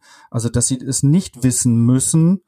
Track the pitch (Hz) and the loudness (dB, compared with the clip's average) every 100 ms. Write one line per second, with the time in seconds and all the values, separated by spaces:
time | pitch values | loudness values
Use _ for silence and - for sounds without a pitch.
0 | _ - - 120 113 120 - 131 123 131 | _ -20 -10 -6 -4 -2 -2 -4 -6 -2
1 | 139 165 - - 127 120 123 117 117 131 | 0 0 -2 -4 -2 0 0 2 2 2
2 | 131 160 165 190 | 0 2 2 0